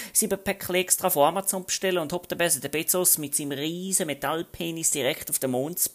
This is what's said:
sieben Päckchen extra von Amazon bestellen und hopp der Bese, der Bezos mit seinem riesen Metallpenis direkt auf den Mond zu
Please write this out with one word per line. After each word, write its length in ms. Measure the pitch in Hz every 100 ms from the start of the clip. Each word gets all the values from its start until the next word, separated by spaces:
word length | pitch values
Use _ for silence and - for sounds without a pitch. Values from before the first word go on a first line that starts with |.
| -
sieben 280 | - 214 196
Päckchen 340 | - 190 - 180
extra 340 | 185 - 185
von 180 | 156 143
Amazon 380 | 180 190 190 185
bestellen 320 | - 190 180
und 160 | 151
hopp 160 | 175 -
der 60 | 170
Bese, 260 | 170 139
der 80 | 131
Bezos 480 | 151 165 180 175 -
mit 180 | 147 -
seinem 180 | 147
riesen 520 | 139 151 170 190 185 170
Metallpenis 840 | 139 160 160 175 - 170 165 160
direkt 380 | 151 127 156 -
auf 100 | 147
den 120 | 135
Mond 280 | 127 139 180
zu 100 | -